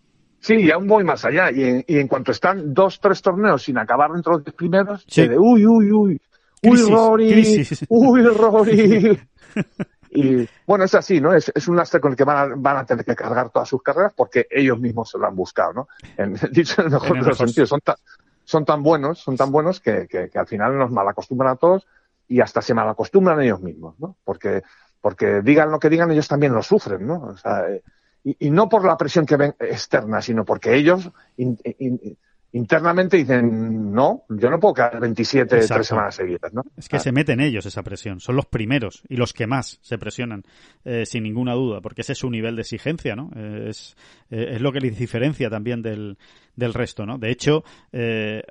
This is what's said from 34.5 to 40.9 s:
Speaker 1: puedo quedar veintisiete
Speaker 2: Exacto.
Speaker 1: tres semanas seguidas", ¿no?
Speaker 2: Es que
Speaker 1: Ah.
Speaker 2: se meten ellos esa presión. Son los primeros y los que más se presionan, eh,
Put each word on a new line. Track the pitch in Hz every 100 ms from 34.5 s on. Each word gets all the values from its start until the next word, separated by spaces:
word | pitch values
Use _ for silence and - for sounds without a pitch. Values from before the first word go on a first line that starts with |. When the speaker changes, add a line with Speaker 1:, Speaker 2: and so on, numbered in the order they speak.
| 165
Speaker 1:
puedo | 208 170
quedar | 120 117
veintisiete | 120 110 110 135 123 120
Speaker 2:
Exacto. | 110 113
Speaker 1:
tres | 107
semanas | 113 101 -
seguidas", | 92 87 85
¿no? | 107 131 -
Speaker 2:
Es | -
que | -
Speaker 1:
Ah. |
Speaker 2:
se | 139
meten | 127 151 123
ellos | 147 110 95
esa | 104
presión. | 90 98 110 92
Son | - 131
los | -
primeros | - 107 139 104 - _
y | 127
los | 120
que | - 110
más | 131 120 -
se | _ 113
presionan, | 107 - 120 107 - _ _ _
eh, | -